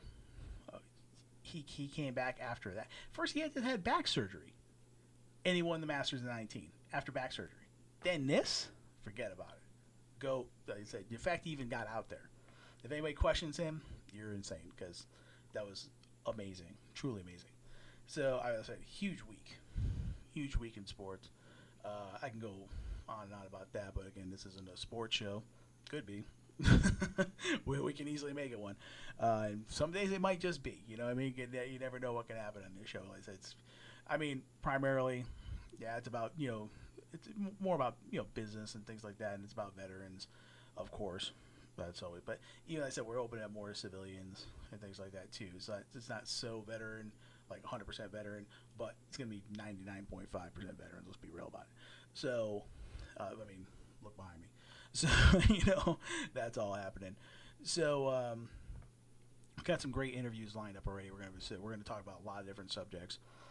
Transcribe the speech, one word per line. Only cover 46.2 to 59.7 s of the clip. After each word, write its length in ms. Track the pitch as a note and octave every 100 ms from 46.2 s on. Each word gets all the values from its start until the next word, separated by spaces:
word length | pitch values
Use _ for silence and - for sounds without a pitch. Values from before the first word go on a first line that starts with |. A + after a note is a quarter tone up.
| A2+
so 360 | - B2 A2+ G#2
veteran, 440 | A2+ A2 A2 G#2+ - - - -
like, 140 | F#2+
a 40 | -
hundred 180 | A#2+ G2+
percent 260 | - G2+
veteran, 340 | G#2 G#2 G#2 G#2 - - A2
but 180 | A2+ - -
it's 100 | -
gonna 120 | A#2
be 120 | G2+ G#2 G#2+
ninety-nine 480 | G#2+ F#2+ G2 G2 G2
point 200 | F#2 G2+
five 220 | F#2 F2
percent 240 | G#2 F#2+ -
veterans, 280 | F2 F2 F#2
let's 100 | -
be 120 | -
real 180 | - -
about 160 | -
it. 40 | - - - - -
So, 500 | - C#3 A#2+ A2 G#2 - - - - - -
uh, 120 | G2+
I 200 | A2 G#2
mean, 160 | F#2+ F#2 - - -
look 120 | G#2 -
behind 260 | F#2+ E2
me. 60 | -
<laughs> 40 | - - - - -
So, 120 | D#3 - - F#3 -
you 160 | G3 G3+
know, 320 | F#3+ F3 D#3 - E4 A#3+ C3
that's 240 | A#2 A#2
all 140 | G2+
happening. 420 | G2+ F#2+ G2 F#2 G#2 - - - -
So, 460 | - E3+ D3+ C#3+ C3+
um, 380 | C3 A#2+ A#2 A#2 - - - - - - - - - - -
we've 60 |
got 180 | -